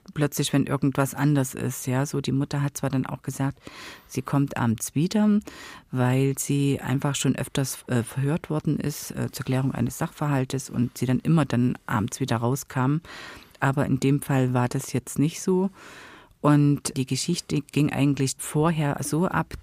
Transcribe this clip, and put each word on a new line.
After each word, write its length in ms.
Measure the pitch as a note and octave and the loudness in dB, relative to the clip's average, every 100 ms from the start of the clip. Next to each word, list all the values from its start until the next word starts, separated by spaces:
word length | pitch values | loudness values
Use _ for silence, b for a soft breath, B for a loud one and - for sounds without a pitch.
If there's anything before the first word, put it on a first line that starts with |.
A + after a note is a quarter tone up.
| - | -8
plötzlich, 400 | - D3 - C#3+ | -2 -2 0 0
wenn 140 | C#3 - | 0 0
irgendwas 480 | C#3 C#3+ C3+ C#3 | 0 0 0 -2
anders 400 | - C#3+ C#3+ C3 | 0 2 2 0
ist, 320 | - B2 - - | -2 -6 -4 -2
ja, 180 | B2+ | -2
so 160 | C#3+ C#3 | -2 -2
die 120 | C#3 | -2
Mutter 280 | C3+ D3 C#3+ | 0 0 -2
hat 160 | C#3 - | -2 -2
zwar 140 | C3+ | -2
dann 160 | C3 B2+ | -2 -2
auch 160 | C#3 | -6
gesagt, 360 | - - C#3 - B B B B - | -8 -4 -4 -4 B B B B -10
sie 140 | - | -8
kommt 380 | - C#3 C#3 - | -2 0 0 0
abends 360 | A#2 A2 - | 0 0 -2
wieder, 460 | C#3 F3 G#3+ G#3+ G#3 B B B B - | 0 2 4 4 4 B B B B -6
weil 440 | B2+ B2 C3 C3+ C3+ | 0 2 4 2 0
sie 400 | - C#3+ C#3 C3+ | 0 2 2 0
einfach 360 | - C3 C#3+ | 0 0 0
schon 220 | C#3 C#3 - | 0 0 0
öfters, 420 | B2 - C3 - - | -2 -2 -2 -4 -2
äh, 160 | B2 | -2
verhört 480 | A2+ - C#3 E3+ - | 0 -2 0 -2 -2
worden 280 | D3+ - C#3+ | -2 0 0
ist, 340 | D3 C#3+ - | -2 -6 -8
äh, 180 | - A#2+ | -6 -6
zur 140 | - C3+ | -4 -2
Klärung 260 | C3 C3+ | 0 0
eines 240 | - A#2+ - | 0 -2 -2
Sachverhaltes 720 | D#3+ - D3 C3+ C3 C3+ - | -6 -2 0 0 0 -4 -4
und 300 | A#2+ B2 - | -2 -2 0
sie 80 | B2+ | 0
dann 140 | B2+ | 2
immer 260 | - E3 C3+ | 4 2 4
dann 320 | A#2+ B2 - - | 2 2 0 -2
abends 340 | A2+ G#2 - | 0 0 -2
wieder 160 | C3 A#2 | -2 0
rauskam. 640 | A#2 C#3 - C3+ B2+ D3+ B B B B B - | 0 -2 -4 0 2 0 B B B B B -2
Aber 260 | - C3+ - | 0 2 2
in 120 | C3+ | 2
dem 220 | C3+ C#3 | 2 2
Fall 320 | - C3+ B2+ | 2 2 4
war 160 | B2+ B2 | 2 0
das 240 | C3+ - | -2 -4
jetzt 260 | C3+ - - | -4 -2 0
nicht 220 | D3 - | 0 0
so. 300 | - F#3 F#3+ B B B B B B _ | 0 2 2 B B B B B B _
Und 540 | D3 D3 D3 C#3+ - C#3 | 4 6 6 4 0 -4
die 80 | C3 | -2
Geschichte 560 | C3 - F3 - D3+ | -2 -2 -4 -2 -4
ging 300 | - C#3 D3+ | -2 0 2
eigentlich 420 | - C#3+ C#3 C3+ - | 2 2 2 -2 -4
vorher 640 | - D3+ D#3 D#3+ D3 - | -4 0 2 2 0 -2
so 260 | C#3+ D3+ F#3 | -2 -2 0
ab, 280 | - - - | -2 -4 -4